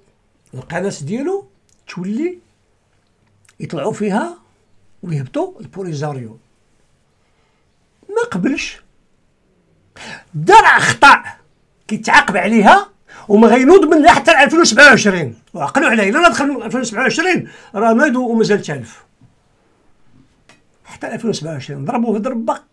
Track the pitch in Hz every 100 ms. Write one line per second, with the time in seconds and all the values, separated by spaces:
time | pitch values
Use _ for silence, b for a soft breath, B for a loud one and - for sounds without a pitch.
0 | _ _ _ _ _ 131 - 175 190 -
1 | 143 226 294 392 403 _ _ _ - -
2 | 180 220 339 359 _ _ _ _ _ _
3 | _ _ _ _ _ - 156 165 170 220
4 | 208 202 339 349 _ _ _ _ _ _
5 | 180 151 131 285 370 - - 185 185 147
6 | 151 135 110 110 _ _ _ _ _ _
7 | _ _ _ _ _ _ _ _ _ _
8 | - 427 480 185 214 320 - - _ _
9 | _ _ _ _ _ _ _ _ _ B
10 | B B _ 151 160 427 349 240 - -
11 | 277 - - - _ _ _ _ - 214
12 | - - - 185 190 226 202 381 403 _
13 | B B - 208 226 247 262 381 302 320
14 | 302 - - 302 277 320 339 214 285 226
15 | 208 185 135 - _ 175 139 - 302 226
16 | 196 277 349 - 277 262 220 254 233 208
17 | 254 - 359 349 226 B B 202 226 226
18 | 302 247 247 226 185 202 - 139 110 -
19 | _ _ _ _ _ _ _ _ _ _
20 | _ _ _ _ _ _ _ _ - -
21 | 302 226 226 - 151 147 131 139 139 -
22 | 233 214 254 240 226 - _